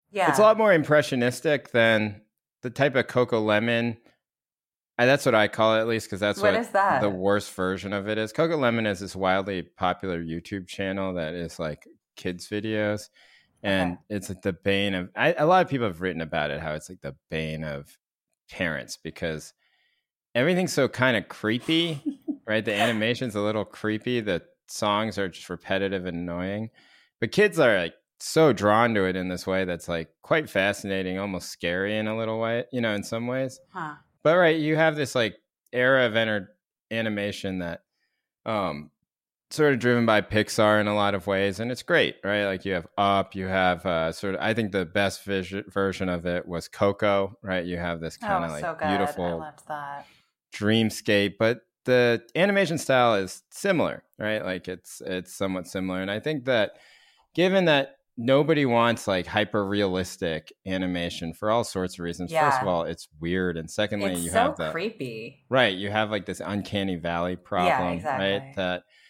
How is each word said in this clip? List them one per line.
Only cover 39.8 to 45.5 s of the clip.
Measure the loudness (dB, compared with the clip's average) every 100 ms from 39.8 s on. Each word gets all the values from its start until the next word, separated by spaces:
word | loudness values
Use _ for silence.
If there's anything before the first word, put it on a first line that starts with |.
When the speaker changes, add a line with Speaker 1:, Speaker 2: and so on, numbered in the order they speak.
Speaker 2:
driven | 4 4 6
by | 4
Pixar | 4 0 2 4 6 6
in | 4
a |
lot | 2 2
of | 0 0
ways, | 2 2 0
and | -6
it's | -6
great, | 0 2 2 0
right? | -2 0 0
Like, | -2
you | -2
have | -4 -2 2
Up, | 4 4 0
you | -4 -2
have, | 2 2 2 0
uh, | 0 -2
sort | -4 -6 -2
of, |
I | -2
think | -2 -2
the | -2 -2
best | 0 -2 -2
vis-, | -6 -4 -4